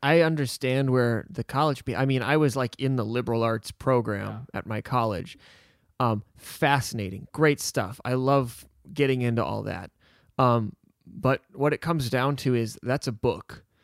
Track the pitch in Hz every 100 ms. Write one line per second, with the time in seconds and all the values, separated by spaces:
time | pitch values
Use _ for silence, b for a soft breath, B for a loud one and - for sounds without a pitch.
0 | 139 170 160 156 127 - 131 131 135 127
1 | 120 113 - - - 135 151 135 - 101
2 | 135 131 113 151 147 131 120 - 131 127
3 | 107 120 117 113 113 110 - - 139 127
4 | 110 101 101 107 131 - - 107 - 123
5 | 113 95 - - b b b b b -
6 | 120 107 - - - - 147 139 - 113
7 | 95 95 - - 156 147 - - 98 120
8 | 123 127 131 139 120 - - _ - -
9 | 135 127 123 117 76 107 104 90 92 _
10 | b b b - 127 117 107 - _ _
11 | - - 127 135 _ - 147 147 160 165
12 | 123 127 135 139 135 123 113 - 120 139
13 | - 110 123 85 - - _ b